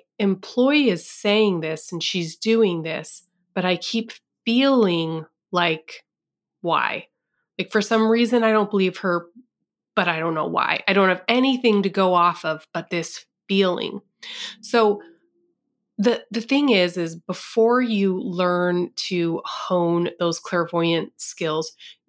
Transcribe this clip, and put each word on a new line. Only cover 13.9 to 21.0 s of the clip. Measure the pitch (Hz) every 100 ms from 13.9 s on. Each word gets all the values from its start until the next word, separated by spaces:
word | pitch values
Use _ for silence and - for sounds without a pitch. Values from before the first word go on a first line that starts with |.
| 202 - _ - - - -
So | - 233 214 208 - _ _ _ _ _ _ _ _ -
the, | 208 226 -
the | 220
thing | 220 277 285
is, | 202 180 180
is | 165 165
before | - 180 - - 226 247
you | 247 214 196 185
learn | - 175 180 175 180 180 180 -
to | - 180 170 165 -
hone | - - 180 170 170 170 -
those | 170 165
clairvoyant | - 180 165 170 165 165